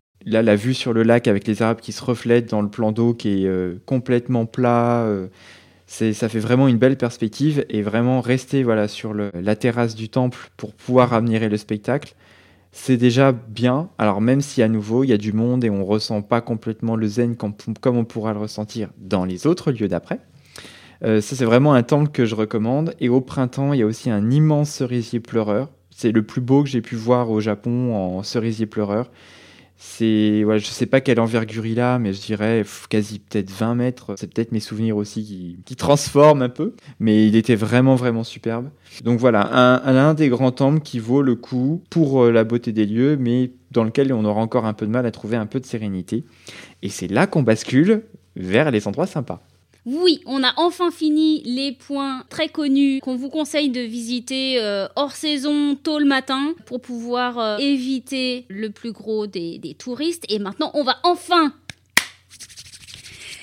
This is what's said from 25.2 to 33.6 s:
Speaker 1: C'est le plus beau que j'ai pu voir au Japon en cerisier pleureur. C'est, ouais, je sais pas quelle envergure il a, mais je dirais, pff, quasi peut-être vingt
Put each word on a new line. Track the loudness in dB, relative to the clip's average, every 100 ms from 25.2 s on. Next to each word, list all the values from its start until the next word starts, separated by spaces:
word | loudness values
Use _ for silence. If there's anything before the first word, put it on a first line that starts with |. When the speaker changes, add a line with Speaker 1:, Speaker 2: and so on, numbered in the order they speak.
| -2 -2 0 0 -2 _ _ -4
Speaker 1:
C'est | 0
le | 2
plus | 0 -4
beau | 2 2
que | 2
j'ai | -2
pu | -4 -6
voir | 0 2 2
au | 0
Japon | 0 -4 -2 -2 -2
en | -2 -4 -6
cerisier | -6 -4 -2 -2 -4
pleureur. | -4 -2 -2 -4 -10 -20 -20 -20 -20 -20 _
C'est, | -16 -2 0 2 2 2 2
ouais, | 0
je | -2
sais | -4 0
pas | 0
quelle | 2 2
envergure | 2 0 -2 -6 -4
il | 0
a, | 0 0
mais | -2
je | -4
dirais, | -6 -2 0 0
pff, | -2 -8 -4
quasi | -2 -2 -8
peut-être | -6 -6 -6
vingt | -4